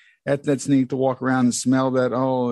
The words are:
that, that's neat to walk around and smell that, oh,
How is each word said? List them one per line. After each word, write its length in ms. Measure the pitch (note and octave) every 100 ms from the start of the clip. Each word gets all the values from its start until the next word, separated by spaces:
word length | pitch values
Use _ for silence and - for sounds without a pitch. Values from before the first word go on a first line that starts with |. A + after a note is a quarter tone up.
| _ _
that, 180 | - C#3+
that's 220 | D3 C3 C3+
neat 200 | C3+ B2+
to 80 | C3+
walk 240 | C3 B2+
around 240 | C3 B2+ B2
and 80 |
smell 360 | - B2 C3 C3
that, 220 | B2+ B2+
oh, 340 | A#2 C3 B2+ B2